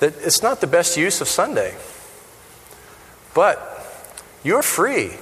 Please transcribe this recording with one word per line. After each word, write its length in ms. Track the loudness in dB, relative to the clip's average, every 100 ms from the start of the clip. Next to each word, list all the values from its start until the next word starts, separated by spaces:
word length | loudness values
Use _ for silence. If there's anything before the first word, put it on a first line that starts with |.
that 140 | 0 0
it's 200 | -2 0
not 180 | 0 0
the 60 | 2
best 300 | 2 2 2
use 240 | 0 0
of 80 | 0
Sunday. 460 | 0 0 0 -2 -6 -16 -18 -20 -20 -20 -20 -20 -20 -20 -20 -20 -20 -20 -20 -2
But 240 | 2 4 2 -6 -14 -16 -18 -20 -20 -20 -8
you're 200 | 0 0
free 500 | 0 0 0 0 -4 -8